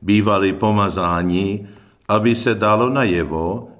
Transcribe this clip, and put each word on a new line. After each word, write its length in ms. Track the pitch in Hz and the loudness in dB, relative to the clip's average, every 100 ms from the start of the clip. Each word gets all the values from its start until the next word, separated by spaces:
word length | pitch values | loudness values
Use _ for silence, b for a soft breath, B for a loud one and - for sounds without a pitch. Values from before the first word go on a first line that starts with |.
bývali 520 | 92 104 104 98 98 | 0 2 2 2 0
pomazáni, 1120 | 95 107 104 98 87 87 87 90 90 98 101 B B B B - | 0 0 2 0 -2 -2 0 0 -2 -2 -6 B B B B -2
aby 280 | 107 117 117 | 0 2 0
se 200 | 123 104 | 0 0
dalo 340 | 104 107 123 | 2 2 2
najevo, 800 | 139 113 87 73 80 85 113 120 | 0 0 0 -2 -4 -4 -6 -10